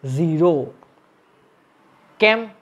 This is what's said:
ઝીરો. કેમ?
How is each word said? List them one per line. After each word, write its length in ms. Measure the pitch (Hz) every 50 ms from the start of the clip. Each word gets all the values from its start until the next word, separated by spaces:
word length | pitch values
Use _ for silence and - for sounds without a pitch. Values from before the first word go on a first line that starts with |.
| -
ઝીરો. 640 | 135 131 139 170 165 156 151 165 180 170 143 123 - - - - _ _ _ _ _ _ _ _ _ _ _ _ _ _ _ _ _ _ _ _ _ _ _ _ _ _ _
કેમ? 260 | 226 214 220 226 226 214 196 _